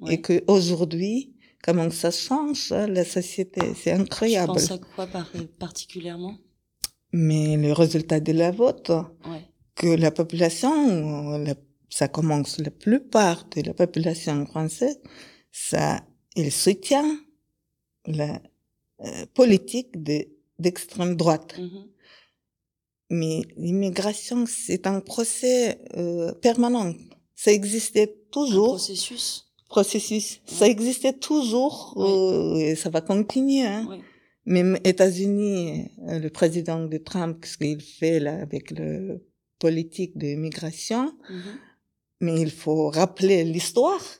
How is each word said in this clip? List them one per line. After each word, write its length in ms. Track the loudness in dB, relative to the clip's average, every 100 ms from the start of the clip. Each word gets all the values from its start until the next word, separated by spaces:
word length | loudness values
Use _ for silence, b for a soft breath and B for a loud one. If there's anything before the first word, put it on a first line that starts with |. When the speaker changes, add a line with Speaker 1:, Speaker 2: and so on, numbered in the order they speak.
Speaker 1:
Ouais. 120 | -2 -2
Speaker 2:
et 60 |
qu'aujourd'hui, 1120 | 2 2 6 4 4 0 -2 -2 -2 -4 -6 -14 b b
comment 260 | 0 2 2
ça 180 | 0 -2
change, 640 | -2 -2 -2 0 -2 -2
hein, 160 | -2 0
la 160 | 0 0
société, 560 | -2 -4 -4 -4 -2 -4 -2
c'est 160 | 0
incroyable. 640 | 0 0 0 0 2 2
Speaker 1:
Tu 60 | 0
penses 120 | 0
à 60 | -4 -10 -10
quoi 100 | -8
par-, 260 | -8 -10 -10 -12 -12
particulièrement ? 760 | -12 -12 -14 -12 -12 -10 -10 -12 _ _ _ _ -10 _ _
Speaker 2:
Mais 460 | 0 2 2 2 2
le 160 | 2
résultat 460 | 4 4 2 0 0
de 120 | 2
la 180 | 2 2
vote, 380 | 2 0 0 -2
Speaker 1:
Ouais. 540 | -2 -2 -12 -14 -14 -16 _ _ -2
Speaker 2:
que 120 | 2
la 220 | 4 4
population, 1200 | 2 -2 2 2 2 2 4 4 2 0 -4 -4
euh, 40 | -4
la 100 | -4 -6 _ _ -8
ça 180 | -2 -2
commence, 520 | 0 0 0 -2 -4
la 120 | -8
plupart 760 | -4 2 2 4 4 4 2 -4 -6
de 60 |
la 120 | -4
population 720 | 0 0 2 -2 -2 -2 -2 -2
française, 540 | -4 -4 0 -2 -2 -12 B B B B
ça, 500 | -12 -2 0 0 -2 -6 _ _ -4
il 160 | -2
soutient 680 | 0 2 2 2 2 2 -2 -8 _ _ _ _ _ _ _ -6
la, 360 | -4 -4 -6 -14 _ _ _ _ -18 -14
euh, 200 | -12 -2
politique 680 | 4 6 6 2 -8 -6 -8
de, 240 | -4 -4 -4 _ _ -4
d'extrême 560 | -2 -2 -8 -6 -2 0
droite. 400 | 2 0 -2 -14
Speaker 1:
Mhm. 300 | -12 -14 -20 _ b b b b _ _ _ _ _ _ -8
Speaker 2:
Mais 300 | -4 -2 -4 -6 -8
l'immigration, 880 | -2 0 0 -2 -4 -4 -4 -4 -2
c'est 380 | -4 -4 -4 -2
un 140 | -4
procès, 800 | -4 -4 -4 -2 2 2 2 -2 -8 -6
euh, 340 | -4 -2 -4 2
permanent. 580 | 2 4 4 2 -2 -6 -14 _ _ -2
Ça 160 | 4
existait 640 | 4 4 -4 0 2 2 0
Speaker 1:
Un 140 | _
Speaker 2:
toujours. 360 | -2 2 4 4 2
Speaker 1:
processus. 720 | -4 -6 -6 -6 -8 -8 -12 _ _
Speaker 2:
Processus. 760 | 2 2 0 -2 -4 -4 -10 -6
Ça 200 | 4 4
Speaker 1:
Ouais. 60 |
Speaker 2:
existait 420 | 4 0 0 -2
toujours, 800 | -2 0 0 2 2 0 -2 -10 -2
Speaker 1:
Oui. 100 | 2
Speaker 2:
euh, 480 | 4 2 2 0 0 0
et 40 | 0
ça 140 | -2
va 120 | -2
continuer, 640 | 0 0 0 0 2 2 2
hein. 200 | -2 -6
Speaker 1:
Oui. 80 | -10 B B B B 0
Speaker 2:
Même 320 | 4 4 4
États-Unis, 1080 | 2 6 4 4 0 0 0 0 -2 -4 -8 -12 -8
euh, 120 | -4
le 100 | -4
président 560 | 2 2 2 -2 -4 -4
de 120 | -6
Trump, 460 | -6 -4 -4 -6 -10
ce 120 | -6
qu'il 240 | -4 -6
fait 380 | -10 -2 2 2
là 220 | 0 -4
avec 300 | -8 -10 -10
le 520 | -10 -8 -6 -8 -10 -14 _ _ -2
politique 580 | 0 0 -4 -6 -8 -6
d'immigration, 960 | -6 -4 -6 -8 -10 -10 -6 -4 -4 -6 B
Speaker 1:
Mhm. 280 | -14 -14 -16 B B _ _ _ -6
Speaker 2:
mais 200 | -2 0
il 80 | -2
faut 380 | -4 -2 0 0
rappeler 540 | 2 0 2 2 4
l'histoire. 600 | 2 -2 -2 2 2 2 -6 -8